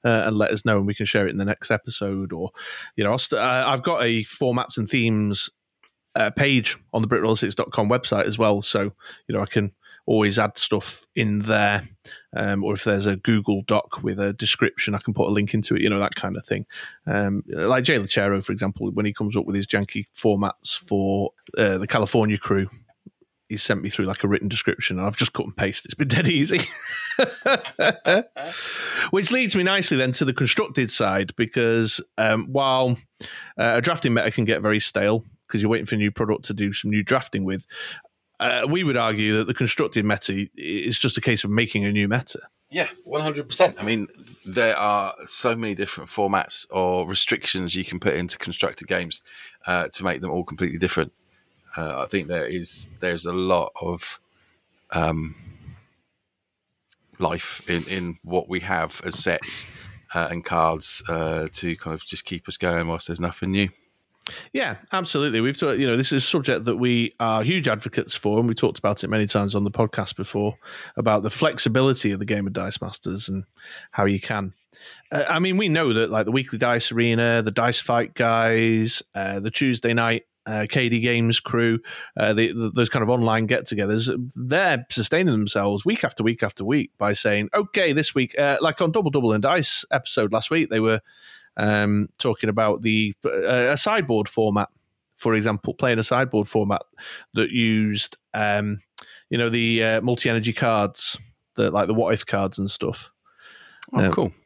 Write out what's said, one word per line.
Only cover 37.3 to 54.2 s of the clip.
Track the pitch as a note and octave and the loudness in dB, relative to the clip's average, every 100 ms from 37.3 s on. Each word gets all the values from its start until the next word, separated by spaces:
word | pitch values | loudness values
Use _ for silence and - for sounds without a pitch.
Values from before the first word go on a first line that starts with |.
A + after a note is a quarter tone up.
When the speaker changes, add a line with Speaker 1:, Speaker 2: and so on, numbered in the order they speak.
| G2 | -4
Speaker 1:
with. | F#2+ F#2+ - - - - - _ _ _ | -2 -4 -6 -14 -12 -14 -20 _ _ _
Uh, | A#2+ B2 C#3 | -2 0 0
we | F3 | 0
would | E3 B2 | 2 2
argue | A2+ G#2+ G#2+ G#2+ | 2 2 2 2
that | A2 | 0
the | |
constructed | B2 B2 - - A2+ | 0 -2 0 0 2
meta | G#2 G2+ - | 0 0 0
i-, | G2 G2+ - | -2 -4 -6
is | D2 G2 F2+ A2+ | -6 -4 -2 0
just | B2+ A#2 | 0 0
a | |
case | B2+ A2 | 0 0
of | G2+ | 0
making | G#2+ A#2 G#2+ | 0 0 0
a | G2+ | 0
new | G#2 G2+ | 0 0
meta. | B2 B2+ - - _ _ | 0 -4 -14 -16 _ _
Speaker 2:
Yeah, | D3+ D#3+ - | -4 -4 -8
one | - D3 | -8 -4
hundred | D#3 D3 B2+ | -4 -6 -2
percent. | - F#3 - | 4 4 4
I | |
mean, | G#2 A2+ G2 - - - F#2+ | -2 -2 -2 -10 -20 -18 -6
there | F#2+ A2+ G2+ | 0 2 2
are | G#2 G#2 F#2+ - D2+ | 2 2 -2 -8 -8
so | - B2 A#2 | -2 0 0
many | A2+ | -2
different | F#2+ G2 - D2+ | -4 -6 -8 -10
formats | - G2+ F#2+ - - - | -2 2 2 2 0 0
or | F#2+ F2+ F2+ F2 | 0 2 0 0
restrictions | F#2 - A2+ - F#2+ F2+ | 0 2 0 0 -2 0
you | F2 | -2
can | F2+ F2+ | -2 -2
put | G#2 | -2
into | D2 F2+ - | -2 -2 -4
constructed | - - E2 - E2 | -6 -4 -4 -4 -4
games, | F2+ E2+ - - - - _ - | -4 -2 -6 -6 -20 -20 _ -2
uh, | F2+ E2 | -2 -2
to | - | -4
make | F#2+ D2 | -4 -2
them | F2+ | -4
all | E2+ | -4
completely | F2 D#2 F#2 E2 | -6 -4 -4 0
different. | F2 - D2+ _ _ _ _ _ _ - | 0 0 -4 _ _ _ _ _ _ -8
Uh, | D#2+ C2+ | -6 -6
I | C2+ | -4
think | G2+ D#2 | -4 -4
there | F2 C2+ | -4 -4
is, | F2+ E2+ - - - | -6 -4 -4 -6 -6
there's | F2+ E2+ E2+ | -4 -2 -4
a | |
lot | F#2 F#2 F2+ - - | -4 2 0 0 -6
of, | F2 F2 - - | -8 -6 -10 -14